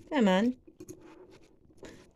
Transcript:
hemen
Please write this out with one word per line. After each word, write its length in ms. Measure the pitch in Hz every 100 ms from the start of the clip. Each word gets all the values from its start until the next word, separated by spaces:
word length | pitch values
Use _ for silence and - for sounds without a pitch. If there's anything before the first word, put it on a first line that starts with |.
| -
hemen 440 | 302 208 185 233 254 - _ - - - - - - _ _ _ - - - -